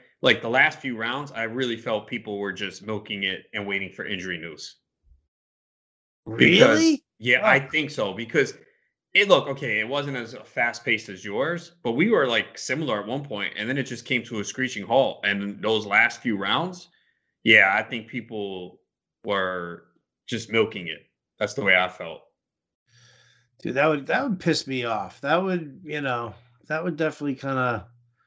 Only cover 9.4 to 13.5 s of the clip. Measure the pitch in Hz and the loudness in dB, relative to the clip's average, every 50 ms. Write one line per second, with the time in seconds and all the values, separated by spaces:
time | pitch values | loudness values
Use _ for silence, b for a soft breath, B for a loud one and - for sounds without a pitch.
9.4 | 135 151 135 135 147 120 107 107 107 113 135 143 139 143 135 127 117 107 123 98 | 6 2 -6 -6 -4 -2 -2 -2 -2 -2 -2 -4 -4 -4 -4 -6 -8 -8 -12 -16
10.4 | 92 - - 131 120 117 113 - - 131 113 104 - - 98 87 90 104 98 113 | -16 -10 -2 -2 -2 -2 -2 -4 -2 -2 -2 -2 -2 -8 -14 -12 -10 -6 -2 -2
11.4 | 135 156 175 165 170 - _ _ - 123 117 127 175 226 226 170 139 123 117 110 | -2 -2 -2 -6 -10 -14 _ _ -4 -4 0 2 2 4 4 4 4 4 2 0
12.4 | - - - - - - 131 151 165 131 110 104 98 107 123 147 143 143 110 101 | 0 -2 -8 -12 -6 -6 -4 -4 -2 -2 -2 -2 -2 -4 -6 -6 -6 -6 -6 -6
13.4 | 101 - | -6 -6